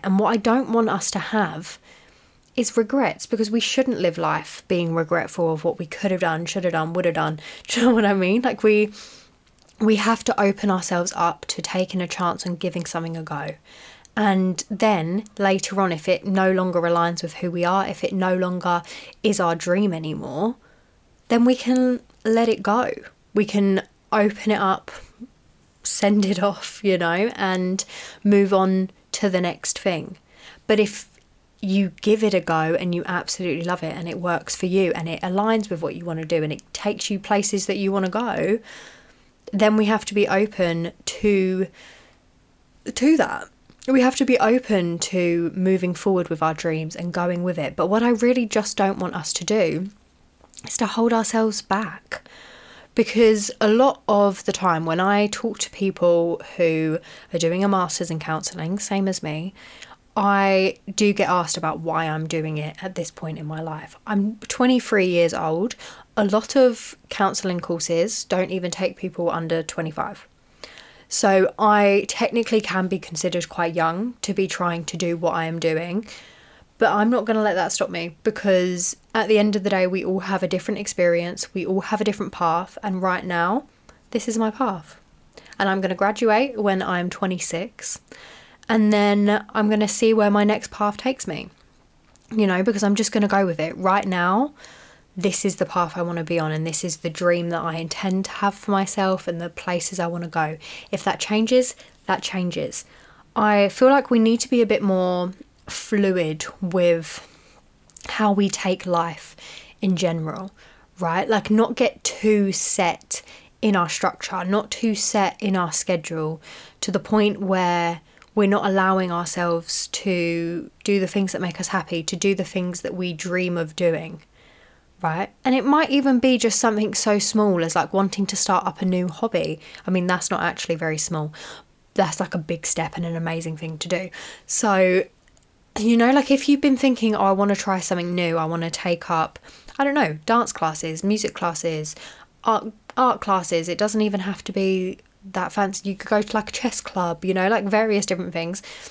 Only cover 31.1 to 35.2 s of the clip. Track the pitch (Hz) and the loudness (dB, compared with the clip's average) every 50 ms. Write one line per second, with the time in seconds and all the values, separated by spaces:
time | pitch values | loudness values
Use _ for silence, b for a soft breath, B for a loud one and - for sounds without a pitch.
31.1 | _ _ _ _ _ _ _ _ _ _ - 190 190 202 196 180 - - - 208 | _ _ _ _ _ _ _ _ _ _ -4 0 2 2 2 0 -2 -2 2 2
32.1 | 220 214 220 208 190 180 156 - 165 160 156 160 170 - 180 175 175 175 170 - | 2 4 4 2 2 2 0 0 0 0 2 0 0 0 0 -2 -2 -2 -4 -4
33.1 | 180 180 - - - - 185 180 139 170 170 180 175 170 165 160 - - 165 170 | -4 -4 -4 -6 -6 -6 -4 -4 -4 -4 -4 -4 -4 -4 -4 -8 -8 -8 -8 -8
34.1 | - 185 175 180 170 165 - - - - - 185 180 196 190 170 - 165 160 165 | -8 -6 -4 -2 -2 -2 -4 -6 -6 -4 -2 0 2 2 2 2 0 -2 -4 -6
35.1 | 165 - | -6 -6